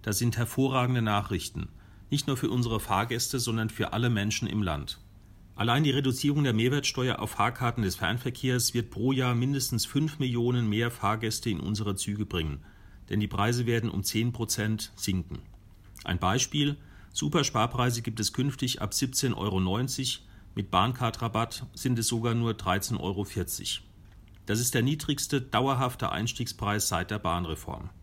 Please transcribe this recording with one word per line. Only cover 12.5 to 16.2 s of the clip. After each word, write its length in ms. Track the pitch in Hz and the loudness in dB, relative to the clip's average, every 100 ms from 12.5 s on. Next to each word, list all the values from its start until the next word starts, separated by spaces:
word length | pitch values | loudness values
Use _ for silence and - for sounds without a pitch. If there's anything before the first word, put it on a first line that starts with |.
| 71 - - - - - | -4 -10 -20 -20 -20 -2
denn 100 | 101 | 0
die 80 | 104 | 0
Preise 380 | - 107 123 120 | 2 2 2 2
werden 240 | 117 113 | 2 0
um 120 | - | -2
zehn 300 | 98 110 120 | 0 0 0
Prozent 580 | 117 113 - 107 110 - - | -2 -2 0 0 0 -4 -6
sinken. 440 | - 92 82 - - - - - - - | 0 0 -2 -10 -12 -20 -20 -20 -20 -10
Ein 160 | - | -4
Beispiel: 580 | 95 | 0